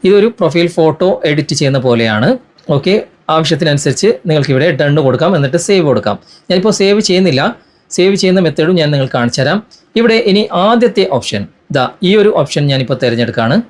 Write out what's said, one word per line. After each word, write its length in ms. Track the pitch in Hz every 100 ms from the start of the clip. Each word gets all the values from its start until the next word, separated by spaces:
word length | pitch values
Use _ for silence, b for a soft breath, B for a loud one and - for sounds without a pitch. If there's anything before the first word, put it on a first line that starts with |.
| 185
ഇതൊരു 220 | 202 214 233
പ്രൊഫൈൽ 280 | 170 170 170
ഫോട്ടോ 320 | 170 160 151 180 180 160
എഡിറ്റ് 260 | 151 147 143
ചെയ്യുന്ന 200 | 143 135 127
പോലെയാണ്. 420 | 117 113 107 117 - _ _ -
ഓക്കെ, 200 | 143 180 208 - _ -
ആവശ്യത്തിനനുസരിച്ച് 720 | 160 160 151 160 147 143 127 202 233 -
നിങ്ങൾക്ക് 240 | 151 143
ഇവിടെ 140 | 131 160 139
ഡൺ 180 | 147 147 135
കൊടുക്കാം, 240 | 123 160 185
എന്നിട്ട് 220 | 139 170 170
സേവ് 180 | 196 156
കൊടുക്കാം. 280 | 113 104 104 b b b
ഞാനിപ്പോൾ 240 | 185 208 -
സേവ് 200 | 196 202 208
ചെയ്യുന്നില്ല. 340 | 185 185 131 170 233 b b b -
സേവ് 180 | 185 196
ചെയ്യുന്ന 180 | 190 185 170
മെത്തേഡും 300 | 143 160 185
ഞാൻ 80 | 147
നിങ്ങൾക്ക് 200 | 147 127 135
കാണിച്ചു 240 | 120 131
തരാം. 160 | 135 190 - b b 220
ഇവിടെ 200 | 233 226 202
ഇനി 120 | 190 208 175 196
ആദ്യത്തെ 380 | 233 233 196 185 131
ഓപ്ഷൻ, 240 | - 104 101 _ _ 143
ദാ 100 | 127 - 180
ഈ 40 | 214
ഒരു 100 | 208 208
ഓപ്ഷൻ 200 | 143 - 143
ഞാനിപ്പോൾ 260 | 135 131 131
തിരഞ്ഞെടുക്കുകയാണ്. 560 | 127 113 120 120 113 170 233